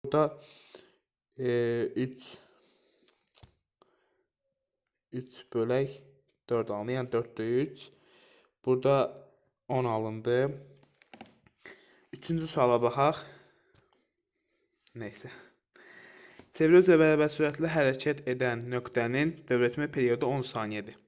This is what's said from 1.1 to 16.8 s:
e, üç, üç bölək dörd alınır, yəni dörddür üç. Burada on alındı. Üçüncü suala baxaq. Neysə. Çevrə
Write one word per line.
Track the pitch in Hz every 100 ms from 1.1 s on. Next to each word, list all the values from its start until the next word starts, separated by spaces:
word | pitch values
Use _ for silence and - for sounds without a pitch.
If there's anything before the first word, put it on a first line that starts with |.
| _ _ -
e, | 123 120 120 117 - -
üç, | 131 - - - _ _ _ _ _ _ _ _ _ - - _ _ _ _ _ _ _ _ _ _ _ _ _ _ _ _
üç | 127 123 - -
bölək | 120 113 127 139 - - _ _ _ -
dörd | 117 110
alınır, | 104 110
yəni | 127 123
dörddür | 117 120 - 113 123 151
üç. | - - _ _ _ _ _ _ _ -
Burada | 127 131 139 - - - _ _ _ -
on | 131 123
alındı. | 110 110 110 113 123 139 139 - _ _ _ _ - - _ _ _ - - _ _ _
Üçüncü | - - 165 160
suala | 156 123 120
baxaq. | 117 135 143 151 - - _ _ _ _ _ _ _ _ _ _ _ _ _ _ _ 117
Neysə. | 107 - - - - _ _ - - - - - - - - -
Çevrə | 160 180